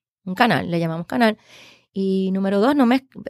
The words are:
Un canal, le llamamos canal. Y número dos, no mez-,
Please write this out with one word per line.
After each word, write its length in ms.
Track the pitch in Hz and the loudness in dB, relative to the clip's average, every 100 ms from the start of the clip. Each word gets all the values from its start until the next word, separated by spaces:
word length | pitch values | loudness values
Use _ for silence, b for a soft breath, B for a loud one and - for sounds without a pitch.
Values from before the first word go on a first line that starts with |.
| _ _ | _ _
Un 100 | 185 | -6
canal, 360 | 185 240 147 175 | 0 2 2 0
le 80 | 170 | -2
llamamos 280 | 165 160 170 | -2 -4 -4
canal. 320 | 247 226 214 b b b b b | 0 0 0 b b b b b
Y 380 | 190 196 190 190 | -4 -2 0 0
número 280 | 190 196 202 | -2 0 0
dos, 160 | 226 294 | 2 2
no 100 | 240 | 2
mez-, 200 | 247 - - - | 2 -2 -16 -18